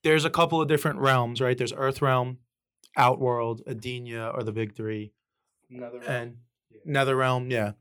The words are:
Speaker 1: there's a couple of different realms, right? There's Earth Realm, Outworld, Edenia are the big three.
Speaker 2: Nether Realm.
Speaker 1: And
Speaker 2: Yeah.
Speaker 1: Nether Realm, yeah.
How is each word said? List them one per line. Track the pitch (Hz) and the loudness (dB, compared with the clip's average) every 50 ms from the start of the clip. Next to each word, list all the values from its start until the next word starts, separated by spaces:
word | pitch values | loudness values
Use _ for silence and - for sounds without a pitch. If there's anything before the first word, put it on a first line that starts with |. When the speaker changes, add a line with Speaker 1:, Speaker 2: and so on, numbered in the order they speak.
| - | 4
Speaker 1:
there's | 156 156 156 151 | 4 4 4 4
a | 160 | 2
couple | - - 170 151 165 160 | 4 2 2 4 4 0
of | 156 | 2
different | 143 156 147 - 160 - - | 2 2 2 2 -2 -2 2
realms, | 135 135 131 127 120 117 120 120 | 2 4 4 4 2 -2 -2 0
right? | 131 123 127 | 0 0 2
There's | 123 127 113 | 0 -2 -4
Earth | - - 135 135 135 - | -2 -2 -2 -2 0 2
Realm, | 147 135 131 127 123 127 127 - _ _ _ _ _ _ _ _ _ _ - | 2 2 2 2 0 -2 -6 -12 _ _ _ _ _ _ _ _ _ _ 2
Outworld, | 143 127 123 127 135 135 123 120 120 117 117 113 113 - | 4 4 4 4 2 0 0 0 0 -2 -2 -4 -6 -8
Edenia | 156 131 113 117 127 123 123 123 120 117 113 113 113 - | -10 -10 -8 -8 -8 -8 -8 -10 -10 -8 -8 -6 -6 -6
are | 131 113 | -4 -6
the | 110 | -4
big | 104 113 110 107 107 | -4 -4 -4 -4 -6
three. | - 110 110 110 107 107 107 _ _ _ _ _ _ _ _ _ _ _ _ | -8 -6 -6 -6 -6 -8 -12 _ _ _ _ _ _ _ _ _ _ _ _
Speaker 2:
Nether | 127 123 123 120 120 123 | -16 -14 -14 -12 -12 -12
Realm. | - - | -8 -6
Speaker 1:
And | 131 123 117 120 120 - _ _ _ _ _ _ | -6 -6 -6 -8 -14 -20 _ _ _ _ _ _
Speaker 2:
Yeah. | _ - _ | _ -16 _
Speaker 1:
Nether | 156 143 139 135 135 131 | -2 0 2 2 2 2
Realm, | 131 131 127 127 127 123 127 | 2 2 2 2 0 0 -2
yeah. | 127 113 107 104 104 _ | 0 0 0 -2 -4 _